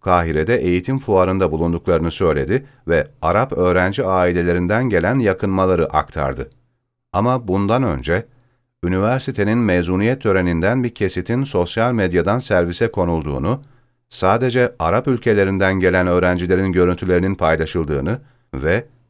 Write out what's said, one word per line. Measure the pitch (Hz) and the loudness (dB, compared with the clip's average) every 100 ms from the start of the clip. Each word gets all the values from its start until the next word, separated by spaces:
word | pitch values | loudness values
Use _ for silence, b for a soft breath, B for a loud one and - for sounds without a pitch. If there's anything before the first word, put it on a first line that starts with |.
Kahire'de | - 90 82 78 80 120 | 2 2 2 0 0 0
eğitim | 90 90 90 135 | 2 0 -2 -6
fuarında | 131 95 92 95 92 | 0 2 2 2 0
bulunduklarını | 78 85 85 - 85 82 | 0 -2 -2 0 0 0
söyledi | - 90 73 69 120 139 B - | 0 0 0 -2 -4 -4 B -2
ve | 82 69 _ | -2 -2 _
Arap | 80 92 85 | 0 0 0
öğrenci | - 90 90 90 98 | 0 0 2 0 0
ailelerinden | 104 92 90 87 87 87 90 107 127 | 0 2 2 2 0 0 0 0 0
gelen | 92 87 131 | 0 2 2
yakınmaları | 110 95 101 95 95 90 78 | 0 0 -2 0 2 2 0
aktardı. | 78 76 - 69 67 65 _ _ _ _ _ _ | -2 -4 -4 -4 -6 -10 _ _ _ _ _ _
Ama | - 113 127 117 | -2 0 -2 -2
bundan | 95 101 117 | -2 0 0
önce | 127 71 67 87 - _ _ _ _ _ | 0 -4 -2 -4 -4 _ _ _ _ _
üniversitenin | 87 92 104 131 135 117 101 117 | -4 0 0 -2 -4 -2 0 2
mezuniyet | 113 90 85 90 107 135 | 2 2 0 0 0 0
töreninden | 110 95 90 85 90 127 | 0 2 2 0 0 0
bir | 123 | -2
kesitin | - 95 90 - 120 | -2 -4 -4 -4 -2
sosyal | 135 95 87 - 117 | -2 -2 -2 0 -2
medyadan | 120 95 87 82 117 | 0 0 0 0 0
servise | 123 95 87 85 113 | 0 0 0 0 -2
konulduğunu, | - 87 82 73 69 76 135 b b b b b | 0 0 0 -2 -4 -2 -4 b b b b b
sadece | - 92 110 127 120 123 - | -4 0 2 2 0 0 0
Arap | 82 101 139 | 0 0 0
ülkelerinden | 123 - 104 98 98 95 95 | -2 0 2 2 2 0 2
gelen | 90 92 90 | 2 2 2
öğrencilerin | 90 90 87 90 92 95 | 2 2 0 0 0 2
görüntülerinin | 90 90 90 90 90 92 | 2 2 0 0 0 0
paylaşıldığını | 98 85 80 80 90 76 71 71 127 b b b | 0 0 0 -2 -4 -2 -2 -2 -6 b b b
ve | 69 71 98 117 _ | -6 -2 -2 -4 _